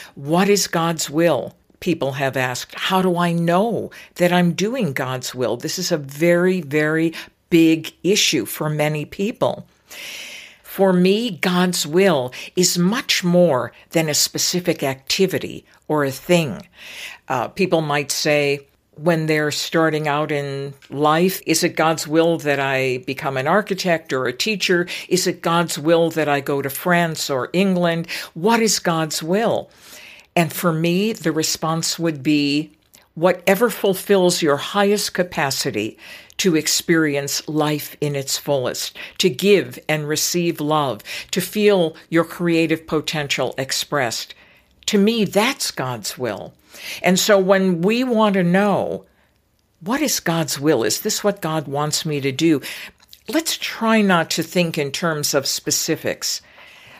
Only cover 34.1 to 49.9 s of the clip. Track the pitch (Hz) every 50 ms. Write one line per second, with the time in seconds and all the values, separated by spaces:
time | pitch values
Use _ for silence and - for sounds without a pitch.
34.1 | 202 190 180 180 175 - 170 147 143 143 - - - 202 202 202 208 202 202 -
35.1 | - - 180 180 - 175 151 135 131 - - 143 104 107 104 110 - - - -
36.1 | - - - - - - - 190 160 156 147 - - - - - 170 165 160 151
37.1 | 143 143 139 139 - - - - 151 156 147 151 151 147 143 - - - 147 147
38.1 | 143 139 135 135 - - - - 143 135 123 113 - - - - - - - -
39.1 | - - - 185 139 - 175 202 208 175 135 123 123 - - - 156 151 147 147
40.1 | 156 151 - - - 175 175 170 160 - 151 147 156 151 147 135 110 107 - -
41.1 | - - - - - 185 175 - - 214 208 208 202 185 170 160 - - - -
42.1 | 160 165 165 165 - - 175 175 170 165 165 156 160 160 165 - 170 156 143 -
43.1 | - 156 147 135 - - 131 120 - - 135 131 - - - - 147 147 131 113
44.1 | 117 - - - - _ - _ _ _ _ _ _ _ - - 220 202 196 214
45.1 | 233 233 208 147 - 196 214 254 269 - - - - - 135 127 123 110 98 -
46.1 | - - 127 113 101 90 82 82 - _ _ _ - - - - - - - 175
47.1 | 185 175 - - 208 196 185 185 196 190 190 190 180 160 170 202 226 240 262 254
48.1 | 240 214 220 208 190 196 175 170 175 190 202 208 185 135 95 82 85 - - _
49.1 | _ _ _ _ _ _ _ _ _ _ _ _ _ - 165 180